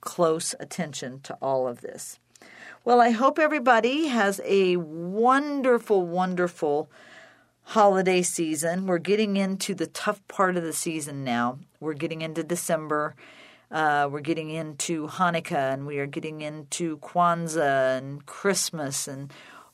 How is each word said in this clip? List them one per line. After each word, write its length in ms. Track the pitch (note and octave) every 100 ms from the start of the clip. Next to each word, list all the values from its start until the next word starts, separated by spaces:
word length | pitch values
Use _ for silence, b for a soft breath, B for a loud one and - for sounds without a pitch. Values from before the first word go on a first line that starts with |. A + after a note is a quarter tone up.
close 540 | - - E3 D#3+ - -
attention 600 | C#3+ - D3+ C3+ B2+ C3
to 140 | - -
all 320 | C3+ C3+ B2+
of 140 | A#2+
this. 380 | - - - - _ B B B B B
Well, 160 | - A#3+
I 120 | A#3+
hope 260 | A3+ C#4 C#4+
everybody 720 | D4+ D4+ B3 A3+ A#3 C#4+ D#4
has 340 | A#3+ G3+ G3
a 340 | - G3 F#3 F3+
wonderful, 1300 | D#3 E3 F3 G3+ A#3+ C4+ D4 C#4 B3+ A#3+ A#3 G3 F3
wonderful 840 | F3 F#3 F3+ F3 - D#3 D3 D#3+ B B B B B B B
holiday 600 | - A3 G3+ F#3+ F#3+ F3+
season. 640 | F3+ - D#3+ D#3 E3 F3+ F#3+
We're 120 | E3+
getting 400 | F3 G#3 G#3+ G3
into 360 | F#3+ F#3+ -
the 140 | G3 D#3+
tough 400 | - F#3 G3+ -
part 300 | - F#3 F3+
of 60 |
the 100 | E3
season 500 | D#3 F3 D#3+ D3 C#3
now. 360 | C3 A#2+ A#2+ C3+ - -
We're 140 | D3+
getting 280 | C#3+ D#3+ D#3+
into 220 | D#3+ D#3+
December. 720 | D#3 E3+ - D#3+ D#3 D3+ D3+ - B B B B B
Uh, 360 | D#3 D#3 D3 C#3+
we're 100 | D3
getting 320 | C#3+ E3 D#3
into 560 | D#3+ D#3 D3 - E3 D3+
Hanukkah, 680 | - F3+ E3 - D#3+ C3+
and 140 | C3+ C#3+
we 100 | C#3+
are 80 | C#3+
getting 360 | D3+ D#3 D#3
into 560 | D3+ D#3 C#3+ - E3 D3
Kwanzaa 1000 | - F3 F3 E3+ E3 D#3 D3 C3+ C3 C3
and 260 | C3+ C#3+ -
Christmas 800 | - G3 F#3 - E3 C3+ C3 -
and 260 | C3+ C#3 B B B B